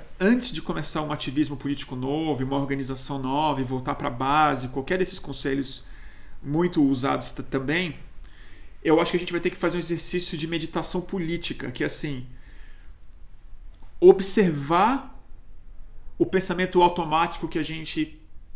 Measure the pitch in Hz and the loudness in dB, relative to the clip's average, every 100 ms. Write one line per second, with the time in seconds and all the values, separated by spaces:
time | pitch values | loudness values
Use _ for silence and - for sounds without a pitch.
0 | - - 185 247 240 208 - 165 147 160 | -10 2 4 6 2 -4 -4 -4 -2 -2
1 | 147 147 - 135 139 143 143 139 - 127 | -2 -4 -2 0 0 0 -4 -4 -4 -4
2 | 131 151 160 135 131 139 139 139 127 131 | -2 0 0 0 0 0 0 -2 -2 -4
3 | - 139 127 139 156 139 127 135 131 143 | -4 -4 0 2 2 0 0 -2 -4 -4
4 | 139 123 135 151 151 135 127 135 135 139 | -4 -2 2 4 4 2 -2 -4 -2 0
5 | 185 - - 139 143 139 135 - - - | 0 -2 -6 -4 -2 -2 -2 -6 -12 -14
6 | - - - - 139 151 180 170 139 135 | -14 -14 -10 -8 -2 2 2 6 4 4
7 | 135 139 - - 127 139 131 165 180 135 | 2 0 -2 -4 -4 -2 0 0 0 -4
8 | - - - - - - - - - 160 | -12 -12 -14 -14 -14 -12 -14 -4 4 6
9 | 170 175 180 175 180 - 175 175 156 165 | 6 2 0 0 -2 0 0 0 -2 -2
10 | - 180 170 160 160 165 160 170 156 185 | 0 -2 -2 -2 -2 -2 -2 -2 -2 -2
11 | 180 196 160 170 - - 127 117 147 - | -2 -4 -2 -2 -2 -4 -6 -2 -2 0
12 | 156 131 127 - - - - - - - | -2 -4 -8 -12 -14 -14 -14 -12 -14 -14
13 | - - - - - - - - - - | -16 -14 -14 -14 -12 -12 -12 -14 -12 6
14 | 175 190 190 - 185 147 139 170 214 269 | 10 10 6 4 4 2 2 4 4 2
15 | - - - - - - - - - - | -4 -14 -12 -14 -12 -12 -12 -12 -10 -10
16 | - - 170 185 180 175 185 180 175 175 | -6 0 2 2 0 0 4 8 6 6
17 | 160 156 175 - 160 170 147 160 156 - | 0 2 2 0 -4 -2 -2 -4 -4 -2
18 | 151 - - - - | -2 -4 -14 -14 -12